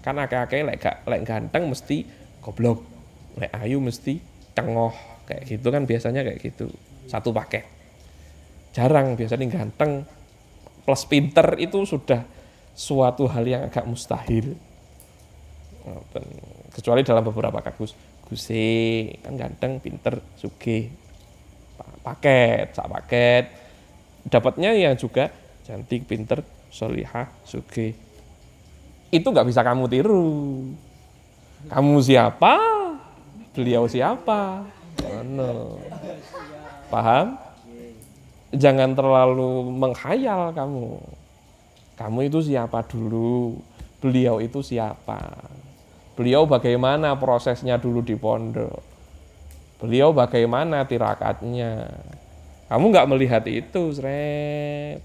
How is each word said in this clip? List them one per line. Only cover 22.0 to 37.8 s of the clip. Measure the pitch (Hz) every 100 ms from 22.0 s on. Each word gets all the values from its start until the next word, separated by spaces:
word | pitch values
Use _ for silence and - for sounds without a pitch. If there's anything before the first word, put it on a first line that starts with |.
| -
paket, | 117 143 131 120 113 104
sak | - -
paket. | - - 120 120 120 123 - - - - - _ - -
Dapatnya | 120 110 - 185 226
ya | 170
juga | 127 120 - 147 - - - -
cantik, | 107 123 123 -
pinter, | 110 110 139 - - -
solihah, | - 110 123 - 117 123 -
sugih. | - - 131 - 110 113 - - - - - - - - - - -
Itu | 165 214
nggak | 180 120
bisa | 120 120
kamu | 123 127
tiru. | 123 196 202 165 147 143 135 131 147 - - - - _ _ - - -
Kamu | - 143 147
siapa? | 127 127 117 - 185 320 453 427 381 294 - - - - -
Beliau | - 123 117 120
siapa? | 123 139 254 247 208 196 190 202 - - -
Ngono. | - 104 120 135 127 117 - 50 - - - - - 539 - - - - -
Paham? | 113 113 127 196 269 - - - -